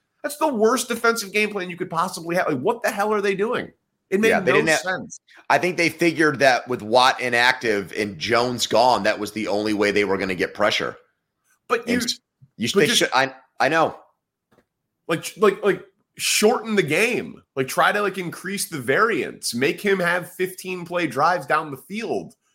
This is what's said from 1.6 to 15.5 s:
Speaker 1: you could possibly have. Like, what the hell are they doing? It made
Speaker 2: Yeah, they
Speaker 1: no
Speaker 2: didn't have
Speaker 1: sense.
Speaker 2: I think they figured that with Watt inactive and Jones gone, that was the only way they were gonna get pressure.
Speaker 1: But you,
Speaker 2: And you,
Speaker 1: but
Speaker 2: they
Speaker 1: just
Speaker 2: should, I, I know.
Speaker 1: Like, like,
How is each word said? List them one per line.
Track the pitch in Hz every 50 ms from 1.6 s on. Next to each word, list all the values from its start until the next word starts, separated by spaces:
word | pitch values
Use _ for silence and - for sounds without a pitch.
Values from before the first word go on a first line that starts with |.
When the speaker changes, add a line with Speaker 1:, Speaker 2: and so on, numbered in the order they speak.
| 180 180
Speaker 1:
you | 175 175
could | 175 170
possibly | 170 165 175 190 185 185 160 170 170
have. | 185 - -
Like, | 156 127
what | 131 196 233 233
the | - 202
hell | 220 202 202 214 214
are | 208
they | 196 202 196
doing? | 175 202 233 247 147 90 - - _ _ _ _ _ _ _
It | 185 202
made | 220 -
Speaker 2:
Yeah, | 95 82
they | - -
Speaker 1:
no | 135 151
Speaker 2:
didn't | 151 160
have | 156 -
Speaker 1:
sense. | - 185 - - - - - - _ _ - - _ -
Speaker 2:
I | 135
think | 147 156 180 175 156
they | 170 156
figured | - - 175 170 156 135 160 151 143 110
that | 139 135 123 120 - 123
with | 127 110
Watt | 107 107 113 123 123 131 131 -
inactive | 127 123 120 120 120 127 127 - - 117 104 101 98 80 -
and | - 107 104 95 78
Jones | 80 98 117 117 120 127 123 120 -
gone, | - - 107 120 127 120 104 98
that | 107 101 90
was | 104 101
the | - 110 107 87
only | 98 104 107 110
way | 107 101 104 104
they | 98 104 101
were | 95 98 95
gonna | 98 95 92
get | 85 92 -
pressure. | - - 104 110 113 - 76 62 - - _ _ _ _ _ _ _ _ _ _ _ _ _ -
Speaker 1:
But | 240 233 - 233
you, | 240 247
Speaker 2:
And | - - - - _ _ _ _ - _ _ -
you, | 107 120 -
Speaker 1:
but | 202
Speaker 2:
they | 156
Speaker 1:
just | 214 240 185
Speaker 2:
should, | 170 - -
I, | 127 135 135 - - _ _ _ -
I | 120 135
know. | 156 165 156 107 - - - _ _ _ _ _ _ _ _ _ _ _ _ _ _ _ _ _ _ _ _ -
Speaker 1:
Like, | 165 165 - - - 160
like, | 208 202